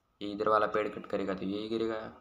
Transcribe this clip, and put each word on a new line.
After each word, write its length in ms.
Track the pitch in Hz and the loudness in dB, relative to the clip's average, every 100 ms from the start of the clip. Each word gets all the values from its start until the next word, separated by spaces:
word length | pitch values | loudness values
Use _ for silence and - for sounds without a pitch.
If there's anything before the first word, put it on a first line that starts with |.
| _ - | _ -10
ये 80 | 104 | -6
इधर 180 | 101 107 | 0 4
वाला 180 | 107 107 | 4 4
पेड़ 220 | 107 107 | 2 0
कट 180 | - - | -4 -4
करेगा 280 | 101 98 | -2 0
तो 120 | 95 95 | -2 -2
ये 220 | 101 110 | -4 -2
गिरेगा, 440 | 113 113 110 113 - | 0 0 -2 -6 -14